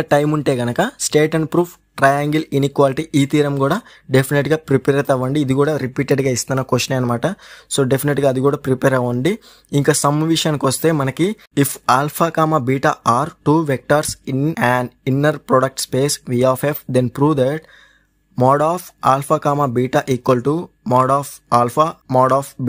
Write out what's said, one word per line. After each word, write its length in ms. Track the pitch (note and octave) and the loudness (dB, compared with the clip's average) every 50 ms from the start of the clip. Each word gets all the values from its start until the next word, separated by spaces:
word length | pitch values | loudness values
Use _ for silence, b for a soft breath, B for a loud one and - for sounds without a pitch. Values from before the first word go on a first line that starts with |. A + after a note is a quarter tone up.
| D#3 - D#3+ | 0 2 2
టైమ్ 180 | C#3+ D3 D3+ D3+ D3+ | 2 2 2 0 0
ఉంటే 180 | C#3+ - C#3 B2 | 0 0 0 0
గనక 200 | A#2+ A#2+ A#2+ - F3+ B3 - - - - | -2 -2 -2 -2 -2 -4 -4 -8 -8 -2
state 280 | - D3+ D3+ D#3 D#3+ D#3+ | 2 2 2 2 0 -2
and 80 | D#3+ D3 - | -2 0 0
prove 160 | D#3+ F3 F3 - _ _ _ _ - | 0 0 -2 -6 _ _ _ _ 0
triangle 440 | C#3 C3+ C#3 C#3+ D3 D3 D3 D#3 D#3 - - C#3 | 2 2 2 2 0 -2 -2 -2 -2 -2 0 0
inequality, 460 | C3+ C#3 C#3 - C#3+ C3+ C3+ B2+ A#2+ - - C#3+ | 0 0 2 2 2 2 2 -2 -6 -2 -2 -2
ఈ 20 | C#3 C#3 | 0 0
థియరం 220 | - D3+ D3 C#3+ C#3+ C#3 | 0 0 0 0 0 -2
కూడా 160 | C3+ C#3 D#3+ A3 B B B B B - C3 | 0 0 0 -2 B B B B B 0 0
డెఫినెట్‌గా 420 | C3 C3+ - D3 C#3+ C#3 C3 D#3 D#3 - - | 0 2 2 0 0 0 0 -2 -2 0 0
ప్రిపేర్ 280 | C3+ C3 - - C#3 C#3 | 0 0 2 2 0 2
అయితే 100 | C3+ - C#3 | 2 0 0
అవ్వండి. 240 | B2+ B2+ B2+ C#3 D3+ D3 | 0 0 -2 -2 -2 0
ఇది 80 | B2+ C3 C3+ | 0 0 0
కూడా 140 | C#3+ D3 D#3 C#3 B2+ | 0 0 0 -2 -6
రిపీటెడ్‌గా 480 | B2 B2+ - C#3+ - - C3+ C3 C3+ B2+ A#2 | -6 -4 -6 -2 0 0 0 0 0 -2 -4
ఇస్తున్న 240 | - - C#3 C3 C3 - | -4 -4 -4 -4 -2 -2
క్వశ్చన్ 240 | - B2 - - C3+ B2+ | -2 -2 -2 -2 -2 -2
అనమాట. 280 | B2+ A#2+ A#2+ A#2 - D#3+ G3 B B B B B B B - | -2 -2 -2 -2 -2 -4 -6 B B B B B B B -2
So 60 | - C#3 B2+ | -2 0 0
డెఫినెట్‌గా 360 | C3+ C3 - D3 C#3+ B2+ C#3 C#3 B2+ | 0 0 0 -2 -2 0 2 2 2
అది 80 | C3 C3 C#3+ | 2 0 0
కూడా 100 | C#3+ C#3+ - | -2 -2 -2
ప్రిపేర్ 300 | C#3 C3 B2 - C3+ C3 C3 | -2 -2 0 2 0 2 2
అవ్వండి. 320 | B2 B2 A#2+ B2 C3 E3 G#3+ A#3 b b b b b b - C#3+ | 0 -2 -2 -2 -2 -2 -2 -4 b b b b b b -2 0
ఇంకా 140 | C#3+ - D3 - - | 2 2 2 2 0
సమ్ 160 | C#3+ C#3+ D3+ D#3 D#3+ E3 | 0 0 0 0 0 0
విషయానికి 320 | D#3 - E3 D3+ C#3 - C#3 | 0 0 -2 -2 0 0 -2
వస్తే 220 | B2+ - - D#3 E3 D3 | -2 0 0 0 0 0
మనకి 260 | C3+ C3+ C3 - D#3+ G3 A3 b b b _ D3 C#3 | -2 -4 -2 -2 -2 -2 -4 b b b _ 0 0
if 80 | C#3 - - - - B2 B2+ | 0 -2 -4 -2 0 0 2
alpha 300 | C#3+ D3+ - - E3+ E3 D#3 - | 0 -2 -2 -2 -2 -2 0 0
comma 220 | D#3+ D#3 D#3 D#3 A#2+ A#2+ | 0 0 0 0 0 0
beta 220 | C3 C#3 C3+ D#3 C#3+ - _ A#2+ A#2 B2 | -2 0 0 0 -2 0 _ 0 0 0
are 120 | C#3+ - - _ _ D3+ | 0 -4 -8 _ _ 0
two 100 | D3 D#3+ E3 C#3+ | 0 0 0 -2
vectors 400 | C3+ A#2+ - - D3 D3 D#3 - - - _ - C#3 | -4 -4 0 0 0 0 0 -2 -8 -10 _ -6 -4
in 80 | C3 C#3 D#3 E3 - G#3 A#2+ B2 | -2 -2 -2 -2 0 0 0 0
an 140 | B2 B2+ B2 - _ _ C3+ | 0 -2 -4 -8 _ _ -2
inner 240 | C3 C#3 C#3+ D3+ D3 C#3+ - - | 0 0 0 0 0 -2 -2 0
product 300 | - C3 C3 C3+ - - - - | 2 2 2 0 -2 -6 -8 -4
space 300 | - B2+ C3+ D3 C#3+ - - - | -2 -2 0 -2 -2 -6 -6 -4
V 120 | B2+ A#2+ B2 C3 C3 | -2 2 2 2 2
of 100 | - - C#3+ D3 | 0 -2 -4 -4
F, 40 | - - - C3 | -6 -8 -2 -2
then 120 | B2+ B2+ A#2+ - - | 0 0 0 0 0
prove 180 | C#3 D3+ D#3 C#3 B2+ | 0 2 2 2 0
that 180 | C3 D3 D#3 - b b b b b b b b b b _ _ _ _ - B2 | 0 -2 -4 -8 b b b b b b b b b b _ _ _ _ 0 2
mod 180 | B2+ C#3 C#3+ D3 D#3+ | 4 4 4 2 0
of 100 | E3+ F3+ - - - _ - A#2+ C3 | -2 -4 -8 -12 -16 _ 0 0 0
alpha 240 | C#3 C#3+ - D#3 D3+ - | 0 0 0 -2 0 0
comma 220 | D3 C#3+ C#3+ D3 C3+ A#2 A#2+ | -2 0 0 -2 -2 0 -2
beta 240 | B2+ B2+ - D3 - - C3 | -2 0 0 -2 0 0 -4
equal 260 | B2 - - C3 B2 A#2 C#3 | -2 0 0 0 2 0 -2
to 80 | D3+ E3 F3 - _ _ _ - B2+ | -2 -4 -6 -10 _ _ _ 0 2
mod 180 | B2+ C3 B2+ C3+ C#3+ | 2 2 2 2 0
of 80 | C#3 - - - _ _ A#2+ A#2+ | -2 -6 -12 -18 _ _ 2 2
alpha 260 | A#2+ B2 A#2 D3+ D#3 E3 E3 - _ - C3 B2+ | 2 2 2 0 0 0 -2 -8 _ -2 2 2
mod 160 | B2+ C3 B2+ C#3 | 4 4 2 0
of 100 | C#3 - - - C3+ | -2 -4 -10 -4 -2